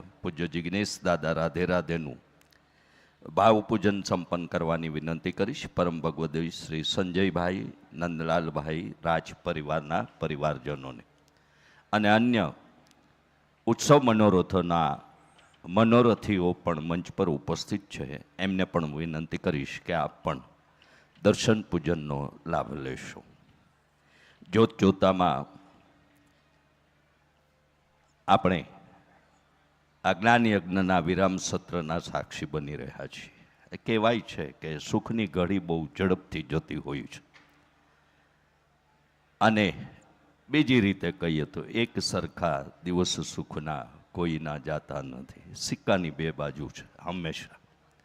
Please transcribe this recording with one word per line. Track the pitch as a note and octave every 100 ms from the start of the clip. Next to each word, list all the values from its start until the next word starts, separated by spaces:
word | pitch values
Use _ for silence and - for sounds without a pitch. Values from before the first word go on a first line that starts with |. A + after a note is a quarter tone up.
| F2+ -
પૂજ્ય | F#2 D#2 E2+
જિજ્ઞેશ | E2+ E2+ G2 G#2 -
દાદા | F#2 E2+ D#2 D#2+
રાધે | D#2+ E2 F2+
રાધેનું | F2+ D#2 E2 D2+ A#1+ _ _ _ _ _ _ _ _ _ _ - D#2+
ભાવપૂજન | G#2+ A2 G2+ A2 G2 G2+
સંપન્ન | F#2 F#2+ E2+ F2 E2+
કરવાની | F2 E2 E2 E2 D2+
વિનંતી | D#2 E2 F#2 -
કરીશ. | G2+ D3+ -
પરમ | - F2 E2
ભગવદીય | D#2+ D#2 D#2+ D#2 E2+ -
શ્રી | - D#2+
સંજયભાઈ, | D2+ - F2+ F2 F#2+ E2+ F2 F#2+ - - -
નંદલાલભાઈ | - F2 D#2+ E2 E2+ D#2+ D2+ D2+ D#2+ G2+ -
રાજ | E2 D#2+ - - F2
પરિવારના | D#2 D2 D#2 D2 F2 A#2 -
પરિવારજનોને | D#2+ D2 D2+ C2+ C2 C#2+ C2 A#1+ - _ _ _ _ _ _ _ _
અને | G#2+ G#2
અન્ય | G#2+ B2 A#2 D#2+ - - _ _ _ _ _ _ _ _ _ -
ઉત્સવ | A2+ - D3
મનોરથોના | B2+ A2 G#2+ F#2 F2 F#2+ F2 E2+ D2+ - - - _ _ _ _ -
મનોરથીઓ | F#2+ A2+ A#2+ A#2+ G2+ - G2 F2
પણ | F2 - D#2+
મંચ | D#2+ F2 E2+ -
પર | F#2
ઉપસ્થિત | C#2+ - E2 - G#2 -
છે, | - C2+ C#2 - -
એમને | F#2+ F#2+ F2+
પણ | F2 D#2 D2
વિનંતી | E2 D#2 E2 F2
કરીશ | F#2 D2+ C#2 -
કે | -
આપ | E2 C#2+ -
પણ | E2 C2+ - _ _ _ _ _ _ _
દર્શન | G#2 - - A2
પૂજનનો | - F2 D2+ E2 D2 C#2+ C#2+ - -
લાભ | D#2+ A#1+ C#2+
લેશો. | C2+ C2 - - - _ _ _ _ _ _ _ _ _ _ _ -
જોત | A2 A2+ -
જોતામાં | G2 F#2+ F#2+ F#2 F2 C#2 C#2 - - _ _ _ _ _ _ _ _ _ _ _ _ _ _ _ _ _ _ _ _ _ _ _ _ _ -
આપણે | G2 F2+ F2 - - - - _ _ _ _ _ _ _ _ _ _
આ | F#2
જ્ઞાન | F2+ A2 A#2+ A2+
યજ્ઞના | G2+ F2 F#2+ F#2 F#2
વિરામ | D#2+ F2+ F#2+ F#2+
સત્રના | - F2+ - F2 D#2 E2
સાક્ષી | - D2 - - D#2
બની | D#2 C#2+ C#2+
રહ્યા | C2+ - C#2
છીએ. | - - - _ _ _
એ | -
કહેવાય | - A2 A2 A#2+ -
છે | - D2
કે | - D#2+ D2+
સુખની | - A2 - A2+ G2+
ઘડી | F2+ F2 G2
બહુ | E2+ E2 D2+
ઝડપથી | - F#2 F2+ - D#2+ C#2+
જતી | D2+ - D2+ C#2
હોય | C#2 -
છે | - - - _ _ _ _ _ _ _ _ _ _ _ _ _ _ _ _ _ _ _ -
અને | G#2+ G#2+ G2 - - - _ _ _ _ -
બીજી | C#3+ D3+ B2+ -
રીતે | - E2+ E2+
કહીએ | E2+ D#2 D2
તો | E2+ - A2
એક | A#2+ -
સરખા | - F#2+ E2 - E2+ C#2+ C#2 -
દિવસ | F2 F2 F2+ - D#2
સુખના | - D#2 - D2+ D2 A#1+ D2+ _
કોઈના | F2+ F2 D#2 D#2 D2
જાતા | D2 D2+ - D2
નથી. | C2+ B1+ C2+ - - -
સિક્કાની | - - - G2+ E2+ D2
બે | D#2+
બાજુ | C#2+ D2 C#2 C#2
છે | - - -
હંમેશા, | E2+ F#2 E2 D#2 - - _ _ _ _